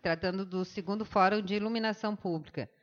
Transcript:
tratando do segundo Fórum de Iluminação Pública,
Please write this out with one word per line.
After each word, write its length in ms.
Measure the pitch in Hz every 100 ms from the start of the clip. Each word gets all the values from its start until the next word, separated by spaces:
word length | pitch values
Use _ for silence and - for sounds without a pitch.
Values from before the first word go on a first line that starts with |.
tratando 440 | 175 160 185 190 190
do 180 | 185
segundo 400 | 185 - 175 208
Fórum 380 | 214 208 185 208
de 140 | 190 208
Iluminação 600 | 214 226 220 208 214 208
Pública, 540 | 185 160 151 - 117 _